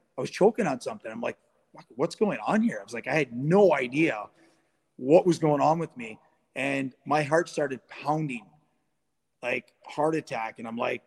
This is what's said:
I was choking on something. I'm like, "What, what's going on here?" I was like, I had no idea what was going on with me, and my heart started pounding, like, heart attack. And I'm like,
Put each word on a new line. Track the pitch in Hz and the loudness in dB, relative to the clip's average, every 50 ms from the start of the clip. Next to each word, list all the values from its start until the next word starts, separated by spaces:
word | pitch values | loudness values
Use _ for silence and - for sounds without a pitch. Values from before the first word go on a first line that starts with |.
| _ _ - - | _ _ -8 -8
I | |
was | 123 110 | -8 -6
choking | - - 180 220 226 - 208 156 | 0 4 4 4 4 2 -2 -2
on | 135 120 | -2 -4
something. | - 127 113 104 - 113 | -6 -10 -10 -10 -12 -12
I'm | 110 117 | -10 -6
like, | 120 123 110 _ _ _ _ _ _ _ | -8 -8 -8 _ _ _ _ _ _ _
"What, | _ 151 - _ - | _ -20 -20 _ -6
what's | 123 147 170 - | -4 -4 -4 0
going | - 226 202 147 110 107 | 0 0 0 0 -2 -2
on | 120 170 220 | 0 2 2
here?" | 226 226 120 104 | 2 2 -2 -4
I | 98 | -12
was | - 117 | -10 -12
like, | 113 - 127 | -10 -6 -2
I | 135 | 0
had | 160 147 123 117 | 0 0 -2 -4
no | 120 135 151 175 202 208 180 151 | -4 0 4 6 8 8 8 6
idea | 139 131 123 127 147 165 147 113 107 101 - _ _ _ _ _ _ _ _ _ _ _ _ _ - | 4 0 -2 0 0 0 0 0 -4 -8 -12 _ _ _ _ _ _ _ _ _ _ _ _ _ -6
what | 127 131 156 185 - | 2 6 6 6 8
was | 185 160 - | 6 0 2
going | 160 151 147 143 | 2 0 2 2
on | 135 147 160 170 | 2 2 2 0
with | 165 147 - 127 | -2 -8 -10 -12
me, | 117 110 110 - _ _ _ _ _ _ - | -14 -14 -14 -16 _ _ _ _ _ _ -8
and | 135 131 139 139 139 139 131 - _ - | -6 -4 -2 -2 -2 -4 -6 -8 _ -4
my | 143 143 156 151 | -2 0 0 2
heart | 135 156 170 180 170 | 2 2 2 2 0
started | - - 147 135 131 117 _ - | -2 -4 -4 -4 -4 -8 _ -18
pounding, | - - - 143 156 156 160 143 127 113 - - _ _ _ _ _ _ _ _ _ _ _ _ _ _ _ _ _ - - | -18 -10 -4 -4 -2 -2 -2 -4 -6 -10 -12 -18 _ _ _ _ _ _ _ _ _ _ _ _ _ _ _ _ _ -8 -4
like, | 123 127 127 - _ _ _ - | -4 -4 -4 -6 _ _ _ -20
heart | - - - 147 156 160 | -12 -4 0 0 2 0
attack. | 156 - - 135 117 113 110 107 - | 0 -4 -6 -8 -8 -8 -8 -10 -12
And | 117 117 | -12 -10
I'm | 117 117 | -6 -4
like, | 123 127 127 117 _ | -4 -4 -4 -6 _